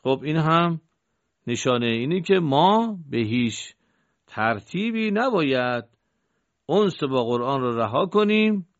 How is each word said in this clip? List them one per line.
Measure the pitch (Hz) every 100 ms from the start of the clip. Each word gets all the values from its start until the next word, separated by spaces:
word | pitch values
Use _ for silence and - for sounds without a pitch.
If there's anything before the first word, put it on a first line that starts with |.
خب | 131 135
این | 147 160
هم | 156 165 170 165 _ _ _ _ _ _ -
نشانه | 120 135 123 120
اینه | 113 127 185
که | 170 190
ما | 160 135 180 214 226 196 147
به | 117
هیچ | 110 120 120 104 - _ _ _ _ _ _
ترتیبی | - 110 110 - 175 220 226 220
نباید | 208 262 214 147 131 123 123 117 _ _ _ _ _ _ _ -
انس | 175 208 -
با | 143 131
قرآن | 117 120 120 139
رو | 123 117
رها | 110 123 185
کنیم | 202 208 214 214 208 180